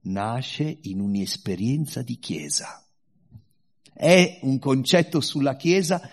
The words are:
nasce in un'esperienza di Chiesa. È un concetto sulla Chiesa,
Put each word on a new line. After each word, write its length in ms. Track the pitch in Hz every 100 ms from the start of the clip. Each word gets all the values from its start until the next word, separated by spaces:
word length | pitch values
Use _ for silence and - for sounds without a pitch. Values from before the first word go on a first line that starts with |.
nasce 760 | - 98 104 120 131 - 156 -
in 180 | - 95
un'esperienza 1000 | 101 98 95 - - 92 110 147 147 -
di 160 | 123 120
Chiesa. 680 | - 80 76 - - - _ _ _ _ _ - _ _ _ _ _
È 480 | - 151 180 175 -
un 160 | 135 135
concetto 600 | 139 131 123 180 - 156
sulla 360 | - 147 139 131
Chiesa, 520 | 165 190 160 - -